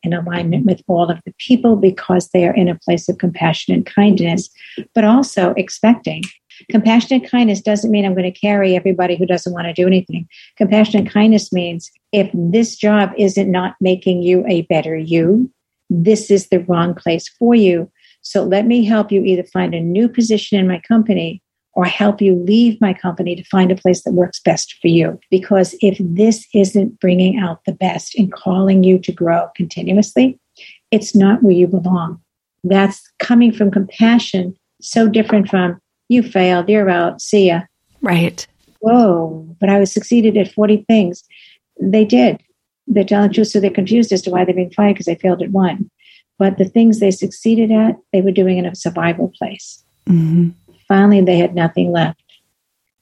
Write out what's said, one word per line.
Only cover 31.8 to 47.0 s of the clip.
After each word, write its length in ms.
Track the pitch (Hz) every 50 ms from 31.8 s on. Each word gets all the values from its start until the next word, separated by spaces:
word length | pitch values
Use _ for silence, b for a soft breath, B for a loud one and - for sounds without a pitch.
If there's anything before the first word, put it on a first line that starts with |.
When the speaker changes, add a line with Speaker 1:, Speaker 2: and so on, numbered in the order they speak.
| 170 180 180 175 165 165 165 - _ _ _ _ _ _ _ _ -
Speaker 1:
That's 380 | 180 190 196 196 202 - - _ _ _ -
coming 340 | - - 240 233 240 226 220
from 180 | - 208 196
compassion, 840 | - 202 190 190 - - 226 226 240 233 - - - 190 180 185 - _ _ _ _ _
so 260 | - - - 233 226
different 420 | 208 214 220 214 - 220 208 202 -
from, 300 | - 185 180 175 175 - _ _ _ _ _ -
"You 140 | 240 247 226
failed, 440 | - - 190 185 185 180 175 170
you're 220 | 202 214 214 196 190
out, 320 | 175 175 170 170 - -
see 260 | - - 214 202 190
ya." 140 | 180 170 170 180 _ _ _ _ _ _ -
Speaker 2:
Right. 440 | 277 190 175 170 170 170 170 - - _ _ _ _ _ _ -
Speaker 1:
"Whoa, 720 | 214 226 240 247 226 196 175 165 160 160 160 160 160 160 165 -
but 100 | 202 196
I 100 | 196 202
was 140 | 196 190 -
succeeded 420 | 214 - - 240 233 214 220 196
at 160 | 208 180 -
forty 320 | - 208 214 208 214 208 - -
things." 340 | 226 220 185 175 175 - _ b b b b b b b b _ _ -
They 240 | 185 190 202 220 214
did. 400 | 208 247 247 247 202 143 - _ _ _ _ _ _ _ _ -
They're 200 | - 202 208 190
telling 240 | - 208 202 208 196
the 40 | -
truth, 120 | 220 214
so 140 | - - 208
they're 80 | 196 190
confused 420 | 180 202 185 190 220 240 226 -
as 100 | 196 185 -
to 60 | 190
why 140 | 180 180 180
they're 100 | 180 180
being 180 | 185 180 175
fired 260 | - - 208 208 190
'cause 80 | - 190
they 100 | 175 165
failed 260 | - - 185 175 180
at 100 | 175 -
one. 380 | 190 190 185 170 156 190 202 - _ b b b b b b _ _
But 200 | - 196 196 196
the 80 | - 190
things 340 | 190 - 233 226 226 214
they 120 | 220